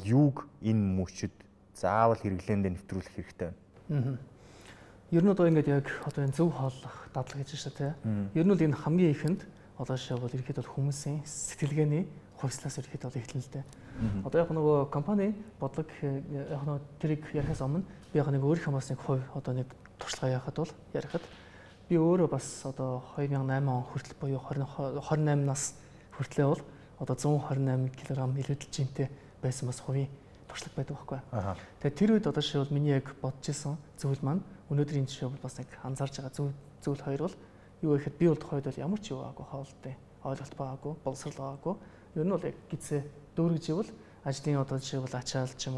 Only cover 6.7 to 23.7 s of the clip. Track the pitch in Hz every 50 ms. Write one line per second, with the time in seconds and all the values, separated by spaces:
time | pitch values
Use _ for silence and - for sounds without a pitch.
6.7 | 127 - - - - - - - - 139 127 - - 139 135 - - 139 - 139
7.7 | - - 143 139 160 - - 110 107 104 101 98 - 160 165 196 196 165 160 151
8.7 | 135 - - 151 160 180 185 160 143 - - 151 190 - - - - - - -
9.7 | - - 127 - 131 127 - - 131 120 123 120 - 127 123 - 135 - 120 -
10.7 | - 135 135 143 135 139 - 143 147 156 143 - - - - - - - 160 139
11.7 | 143 156 151 147 147 165 190 - - - - - - - - 131 - - - 143
12.7 | - - 131 - - 135 - 127 - 127 110 - - 135 127 - - 139 135 -
13.7 | - - - - - - 113 113 101 98 95 135 - 165 170 170 160 160 151 151
14.7 | 151 143 139 143 - 143 147 196 208 202 196 208 214 208 - - - - 143 135
15.7 | - - 156 - - - 147 139 135 139 147 - 147 139 139 - 156 139 139 151
16.7 | 147 139 143 - - - - 151 156 151 - - - 151 143 143 156 - 135 135
17.7 | 147 180 190 - - - - - - 151 135 143 139 135 135 143 165 165 - 156
18.7 | 143 135 127 - 135 - - - 135 131 131 - - 143 - 131 123 113 101 -
19.7 | - - - - - - - - - - - 131 127 127 - - - - 160 -
20.7 | - - - - - 143 - 143 - - - - - - - - - - - -
21.7 | - - - - 180 165 160 165 175 185 165 151 151 131 - - - - - 135
22.7 | 131 - 135 131 127 127 127 - - - 143 139 139 135 135 135 131 135 143 135